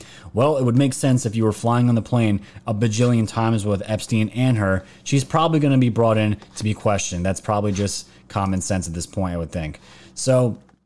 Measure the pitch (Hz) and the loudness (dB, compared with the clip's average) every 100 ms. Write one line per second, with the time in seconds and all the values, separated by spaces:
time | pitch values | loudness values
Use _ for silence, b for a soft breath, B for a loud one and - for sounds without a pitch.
0 | B B B 101 143 147 127 120 139 - | B B B 0 2 2 2 2 2 2
1 | 143 127 117 113 110 104 117 120 123 117 | 2 2 0 0 0 0 0 2 4 2
2 | 101 123 110 101 B B - 104 117 104 | 0 0 2 0 B B -6 -2 0 2
3 | 123 117 107 - 113 113 101 98 101 107 | 2 2 0 -2 0 0 0 -2 -2 -6
4 | - 110 110 123 127 113 98 92 - B | -2 0 0 0 0 2 2 0 -4 B
5 | - 139 131 160 165 156 143 135 123 107 | -2 -2 0 0 2 2 2 4 2 2
6 | 113 110 107 104 B - 107 104 113 101 | 2 4 2 -2 B -6 -4 -2 0 0
7 | - 87 92 92 - 104 104 95 101 - | -2 -4 -4 -4 -2 0 0 -2 -2 -4
8 | - B - 104 98 95 - 95 85 82 | -12 B -8 -4 -2 -2 -2 -4 -4 -8
9 | - - 92 87 80 90 78 - B B | -8 -6 -4 -4 -6 -6 -8 -10 B B
10 | B - - 127 123 104 - _ | B -8 0 2 2 -2 -14 _